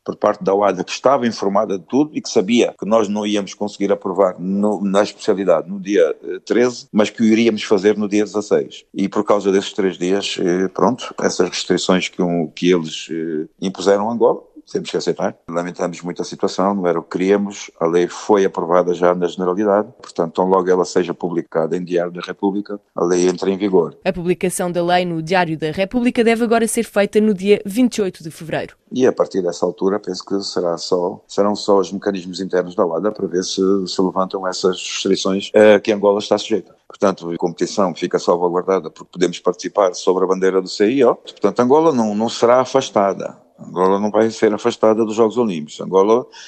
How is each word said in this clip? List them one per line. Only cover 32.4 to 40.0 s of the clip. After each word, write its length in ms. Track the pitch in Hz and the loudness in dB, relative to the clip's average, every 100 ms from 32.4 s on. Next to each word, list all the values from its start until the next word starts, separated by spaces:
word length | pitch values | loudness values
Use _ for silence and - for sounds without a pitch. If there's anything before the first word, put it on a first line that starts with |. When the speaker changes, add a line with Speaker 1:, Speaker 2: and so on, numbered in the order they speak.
| 92 90 90 | -4 -2 -2
Speaker 1:
da 100 | 90 | -2
wada 280 | 90 82 101 | -2 -2 -4
para 160 | 107 95 | -4 -4
ver 160 | 87 | -4
se, 180 | 92 - 95 98 90 | -4 0 2 0 -2
se 140 | - | -2
levantam 460 | 92 95 92 98 92 | 0 0 -4 -4 -6
essas 340 | 90 95 90 | -2 -2 -2
restrições, 680 | - - 104 95 101 95 - | -6 -4 0 0 0 -4 2
eh, 260 | 107 107 101 | 6 8 6
que 120 | - | 2
Angola 260 | 104 101 101 | 0 2 2
está 220 | 104 104 | 0 -2
sujeita. 360 | - 107 - _ - | 0 -4 -4 _ -20
Portanto, 420 | - 101 90 85 | -2 -2 -2 -6
a 80 | 85 | -4
competição 560 | 87 80 87 - 92 | -4 -2 -4 0 -2
fica 240 | 80 90 87 | -2 -4 -2
salvaguardada 720 | - 87 87 87 87 95 80 | 0 2 0 0 0 -2 -4
porque 220 | - - | -14 -14
podemos 260 | 87 87 87 | -2 -2 0
participar 560 | 90 90 90 104 95 | -2 -2 -2 0 0
sobre 300 | 90 | 2